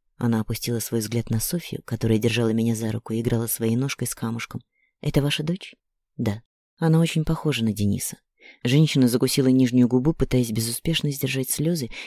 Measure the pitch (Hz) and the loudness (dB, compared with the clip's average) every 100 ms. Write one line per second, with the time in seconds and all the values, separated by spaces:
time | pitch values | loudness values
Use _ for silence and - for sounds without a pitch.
0 | _ - 120 113 107 110 - 117 - 117 | _ -4 0 0 -2 -4 -4 -4 -2 -4
1 | 107 117 - 113 - 170 - - - 113 | -2 -4 -2 -2 -2 -6 -6 -12 -8 -4
2 | 113 110 117 117 113 113 117 110 113 110 | 2 2 2 2 0 2 0 0 -2 -6
3 | - 113 117 117 113 - 113 120 139 - | -4 -4 0 0 -2 -2 0 0 -2 -4
4 | 123 - 113 113 - - _ _ _ - | -8 -6 -6 -6 -10 -12 _ _ _ -8
5 | 147 147 143 - 151 185 - _ _ _ | 0 0 0 -2 -4 -4 -8 _ _ _
6 | _ - 113 107 _ _ _ - 165 160 | _ -4 -4 -4 _ _ _ -2 2 4
7 | 165 160 156 160 151 120 113 101 101 101 | 2 0 -2 -2 -2 0 -2 0 -2 -2
8 | - - _ _ - - 123 143 156 139 | -6 -12 _ _ -20 -6 2 4 4 4
9 | 123 120 131 - 131 131 123 123 120 127 | 4 4 2 2 4 4 4 4 4 4
10 | 139 - 139 127 117 110 113 117 165 160 | 2 0 2 2 2 -2 -4 -4 -2 -2
11 | 147 139 131 135 131 - 151 170 120 - | -2 -2 -4 -4 -4 -2 0 -2 -4 -10